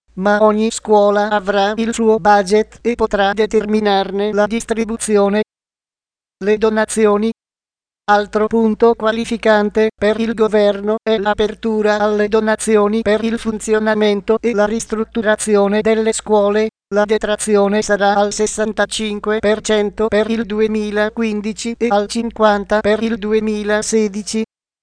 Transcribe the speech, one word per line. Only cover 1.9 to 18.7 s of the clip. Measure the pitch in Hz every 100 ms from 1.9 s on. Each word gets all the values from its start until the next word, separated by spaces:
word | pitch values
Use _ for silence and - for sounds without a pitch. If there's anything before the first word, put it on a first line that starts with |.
suo | 233 226 220
budget | 170 202 185 214 214 -
e | 226 240
potrà | 220 202 196
determinarne | 202 214 214 208 214 214 196 190 196 208
la | 202 208
distribuzione. | 226 - 220 226 226 - 208 202 208 214 _ _ _ _ _ _ _ _ _
Le | 190 214
donazioni. | 220 214 214 - 214 208 220 - _ _ _ _ _ _ -
Altro | 208 208 214 214
punto | 226 220 214 233 233
qualificante | 214 226 226 226 220 214 208 214 220 -
per | 202 214
il | 226
governo | 220 214 208 202 202 208 220
è | - 220
l'apertura | 202 208 214 208 226 214 208 208
alle | 208 208 208
donazioni | 220 220 214 - 214 208 220
per | 226 214
il | 226 226
funzionamento | 220 214 - 214 220 214 214 202 185 220
e | 226
la | 214 208
ristrutturazione | 226 - 214 220 - 214 214 214 208 202 208
delle | 214 220 220
scuole. | 220 - 214 202 208 220 - _ 202
La | 208
detrazione | 214 208 214 - 208 202 208
sarà | 208 202 202 202
al | 208
sessantacinque | 208 214 - 220